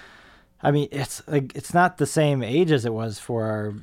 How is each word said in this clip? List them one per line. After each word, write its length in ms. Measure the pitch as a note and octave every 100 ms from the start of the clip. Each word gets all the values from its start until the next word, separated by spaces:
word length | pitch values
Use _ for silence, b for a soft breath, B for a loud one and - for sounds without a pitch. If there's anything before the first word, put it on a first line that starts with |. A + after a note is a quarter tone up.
| B B B B B _
I 100 | D3
mean, 180 | D3 C#3+
it's, 340 | C#3 B2+ - -
like, 260 | D3 C3 D3+
it's 180 | -
not 240 | F3 F3+ -
the 80 | C#3+
same 380 | D#3+ D3 C#3
age 280 | A2+ D3 F3
as 120 | C#3+
it 100 | A#2
was 240 | A2 A2+ G2+
for 280 | - A#2 A2
our, 280 | G#2+ G#2+ G#2